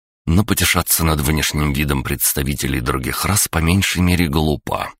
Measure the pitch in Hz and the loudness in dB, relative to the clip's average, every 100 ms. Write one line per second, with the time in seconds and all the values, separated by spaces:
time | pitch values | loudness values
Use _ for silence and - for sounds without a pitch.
0 | _ _ - 85 107 101 87 90 - - | _ _ 0 2 2 2 2 0 0 0
1 | 82 76 71 76 - 76 76 69 73 69 | 2 2 0 0 0 -2 0 0 0 -2
2 | 62 69 - - 69 67 64 65 60 67 | -2 -2 -2 -2 -4 -2 -2 -2 -2 -4
3 | 65 - - 104 - 82 82 95 - 85 | -4 -4 -2 0 0 0 2 2 2 2
4 | 90 87 82 78 78 71 - - - | 2 2 2 2 2 0 -4 -6 -6